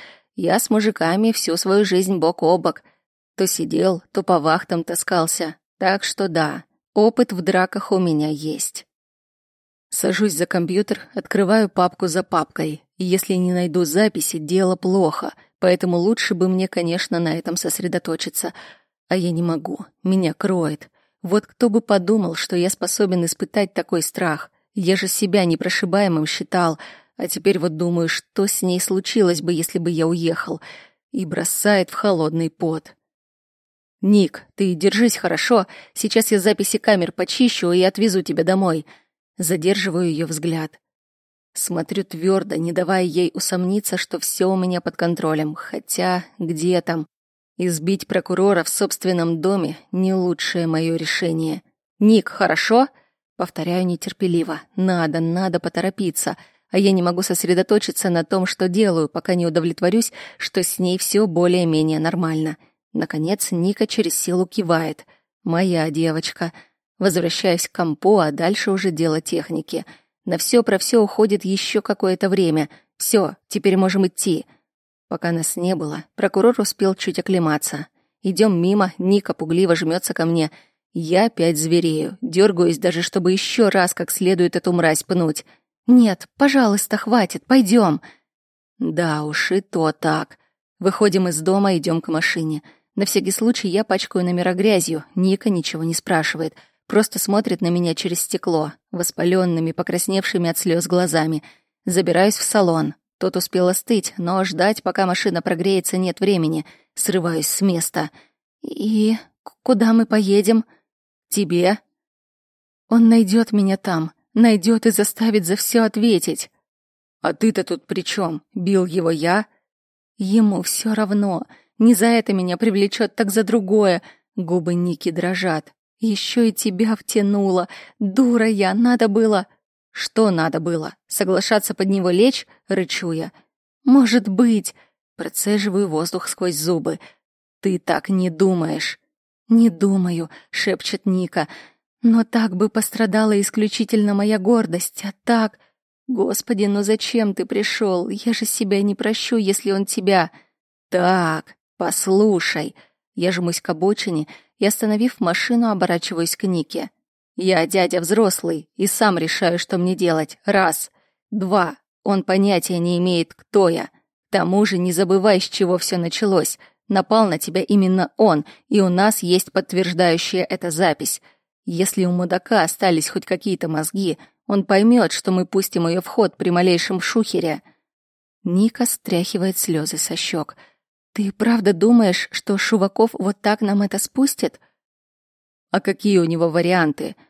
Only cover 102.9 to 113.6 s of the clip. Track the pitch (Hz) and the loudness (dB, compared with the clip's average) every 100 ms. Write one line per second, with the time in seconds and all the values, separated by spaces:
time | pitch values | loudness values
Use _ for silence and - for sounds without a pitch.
102.9 | - _ - 185 180 - 180 180 185 - | -6 _ -6 -4 -4 -2 0 0 0 0
103.9 | 220 - - 170 190 185 175 190 214 190 | 0 -2 -6 -2 -2 -2 0 0 0 -4
104.9 | 180 185 180 202 170 214 170 190 190 - | -2 0 0 -2 -2 -2 -2 0 0 0
105.9 | 185 185 - 196 185 160 160 - _ _ | -2 -2 0 0 2 0 -2 -8 _ _
106.9 | - - 185 170 160 151 - 196 170 - | -6 -2 -2 -2 -2 -4 0 0 0 -2
107.9 | - 285 - _ _ _ _ - - 214 | -4 -6 -10 _ _ _ _ -14 -6 -2
108.9 | 220 214 226 - _ - - - 214 226 | 2 2 0 -6 _ -20 -4 0 2 4
109.9 | 226 226 220 196 202 202 220 - _ _ | 4 4 2 2 2 4 2 0 _ _
110.9 | _ _ _ _ 202 165 175 180 214 _ | _ _ _ _ -4 0 2 2 0 _
111.9 | _ _ _ _ _ _ _ _ _ - | _ _ _ _ _ _ _ _ _ 0
112.9 | 233 226 226 196 226 226 208 | 4 6 6 4 2 2 0